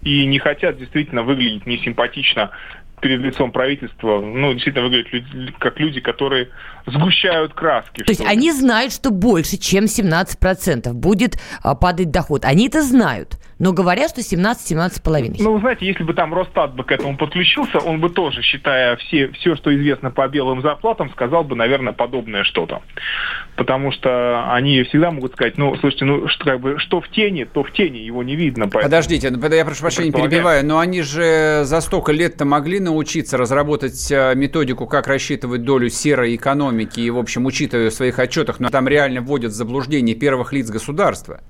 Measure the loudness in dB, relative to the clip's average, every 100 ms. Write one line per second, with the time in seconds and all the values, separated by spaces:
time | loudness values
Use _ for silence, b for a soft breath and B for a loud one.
0 | 2 2 4 2 2 2 0 -2 -4 -4
1 | -2 -2 0 2 0 -2 -4 -4 -4 -2
2 | -2 0 0 0 -2 B B B -20 -6
3 | -2 0 -2 0 -2 2 0 -2 -6 -6
4 | 0 0 0 -2 0 0 -2 0 0 0
5 | -2 -8 -8 -12 -12 -4 -4 -2 -4 -2
6 | -6 -4 -2 -2 -4 B B B -6 0
7 | 2 2 2 0 0 -2 0 0 -2 -6
8 | 0 0 2 2 2 4 2 2 0 -2
9 | -2 2 4 4 2 -4 2 2 2 2
10 | 2 2 0 0 2 2 0 0 -2 -2
11 | 2 2 2 -2 B B -2 2 2 2
12 | 0 0 0 0 4 4 4 2 4 4
13 | 4 0 -6 -12 b b 0 2 2 2
14 | 0 -2 -4 0 0 0 -2 0 0 -2
15 | 0 0 0 0 2 2 2 -2 -2 -4
16 | -2 0 0 0 -2 -2 -2 -4 -4 -2
17 | -2 -4 -4 0 0 0 0 0 0 0
18 | 0 0 -2 -2 -2 -2 0 2 2 0
19 | -2 0 0 0 0 0 2 2 2 0
20 | -2 -2 0 0 -2 0 -2 -2 -2 -2
21 | -4 -4 0 0 0 0 0 0 -2 -2
22 | -4 -4 -4 -4 -2 -2 -4 -6 -10 B
23 | B B B B B -6 -2 0 -2 -2
24 | 0 0 0 0 0 0 4 2 4 2
25 | 2 0 -8 -2 -2 0 -2 2 0 0
26 | 0 0 0 -2 -2 -2 -2 -4 -2 -2
27 | -2 0 0 0 -4 -4 -4 0 -2 -2
28 | -8 -6 -4 -2 -2 0 0 2 4 2
29 | 2 0 0 -2 2 2 2 0 -4 0
30 | 0 0 2 2 4 4 4 2 2 0
31 | -4 0 2 4 4 2 2 0 0 -2
32 | 2 2 0 0 2 2 2 -2 0 0
33 | -2 -4 -2 0 2 2 2 0 -2 -6
34 | -2 2 4 2 0 0 0 -2 -2 -2
35 | 0 -2 -2 -6 -4 -4 2 2 2 0
36 | 0 2 2 0 0 0 0 -2 -4 -4
37 | -2 -2 -4 -2 -2 -2 -2 0 0 0
38 | -2 0 0 0 -2 -2 0 2 4 4
39 | 2 0 -2 -2 -2 -4 -4 -4 -2 2
40 | 2 2 0 0 -2 -4 -4 -6 -6 0
41 | 0 0 -8 -16 -16